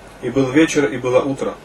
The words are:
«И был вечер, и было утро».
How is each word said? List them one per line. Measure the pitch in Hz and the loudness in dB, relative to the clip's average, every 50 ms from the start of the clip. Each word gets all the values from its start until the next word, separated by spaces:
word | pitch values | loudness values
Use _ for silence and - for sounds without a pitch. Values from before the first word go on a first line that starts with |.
| - - - - | -20 -20 -18 -10
«И | - 123 | -10 -4
был | 123 135 135 127 | 0 0 0 2
вечер, | 127 151 160 156 - 147 139 | 4 2 2 4 2 0 0
и | 139 135 131 | 0 -2 -4
было | 120 123 123 127 | -4 0 0 2
утро». | 139 143 135 - 113 101 95 - | 2 0 -4 -4 -6 -6 -6 -10